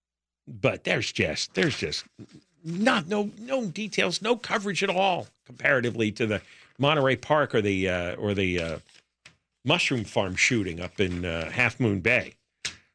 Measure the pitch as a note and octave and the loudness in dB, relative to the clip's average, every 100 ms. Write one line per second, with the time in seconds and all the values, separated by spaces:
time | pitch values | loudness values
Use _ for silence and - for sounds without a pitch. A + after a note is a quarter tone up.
0 | _ _ _ _ - A2+ A2+ - F3+ D#3+ | _ _ _ _ -20 -2 -2 -2 -2 -2
1 | - - E2+ D2+ - F#3+ E3+ - D#2+ - | -2 -2 -2 -2 -4 0 0 0 -6 -6
2 | - - A2 - _ _ D#3+ F3 A#3 A#3 | -12 -20 -20 -20 _ _ -8 0 2 2
3 | D#3 G#3 G#3 G#3 A#3+ C4+ G#3 E3+ G#3+ - | 0 -2 -4 -6 -6 -4 -4 -6 -6 0
4 | F#3+ E3 G#3+ A#3+ - A3+ G3+ E3+ G3 F3+ | 0 0 -2 -2 -2 -4 -2 -2 0 2
5 | G3 F3 - _ - B2 C#3 C3+ A#2+ A2 | 2 0 -4 _ -20 -2 2 2 2 0
6 | G#2+ F#2+ A2+ G2+ - - - - C#3+ D#3 | 0 0 0 0 -4 -20 -12 0 2 4
7 | C3+ B2 - D3+ C3+ A#2+ G#2 F#2 F#2 F2+ | 4 2 2 2 4 2 2 2 2 0
8 | F2 - G#2 G2 F#2 F2 E2 D#2+ - - | -2 -2 -2 0 2 0 -2 -6 -12 -20
9 | _ _ - _ _ _ B2 E3+ - B2+ | _ _ -20 _ _ _ 0 0 0 -2
10 | G2 A#2 F#2+ F2+ - A#2+ F2+ E2 F2 - | -2 -2 0 2 2 2 -2 -6 -6 -2
11 | F#2 F2 F2 E2 E2 B2+ A#2+ - A#2+ G2 | 0 0 -4 -4 -4 0 0 2 0 2
12 | G#2+ A#2+ - - _ _ - - _ | 2 0 -2 -14 _ _ -12 -12 _